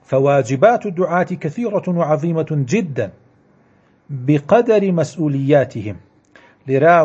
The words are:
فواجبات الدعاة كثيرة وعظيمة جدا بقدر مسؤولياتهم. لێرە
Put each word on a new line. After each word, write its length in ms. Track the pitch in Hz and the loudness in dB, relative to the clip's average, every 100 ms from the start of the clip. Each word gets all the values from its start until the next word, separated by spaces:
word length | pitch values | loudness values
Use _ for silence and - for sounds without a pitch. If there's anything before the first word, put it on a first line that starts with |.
| - | -4
فواجبات 760 | 135 139 143 117 135 202 233 208 | 0 2 2 0 2 2 2 -2
الدعاة 440 | 170 180 175 175 180 | -4 -2 -2 -2 -6
كثيرة 440 | 156 185 233 196 180 | -8 -6 -4 -4 -2
وعظيمة 640 | 170 156 151 170 160 156 151 120 | -2 0 0 -2 -2 -2 -4 -2
جدا 380 | 202 175 123 98 - _ _ _ _ _ _ _ _ - | -2 -2 -6 -8 -10 _ _ _ _ _ _ _ _ -14
بقدر 840 | 135 127 147 147 220 233 214 196 | -6 -2 -2 2 2 4 2 2
مسؤولياتهم. 1040 | 170 147 - 151 139 135 147 127 120 107 92 _ _ _ - _ _ - | 0 -2 -4 -4 -2 2 2 2 -6 -10 -12 _ _ _ -20 _ _ -4
لێرە 280 | 135 160 170 | 2 4 4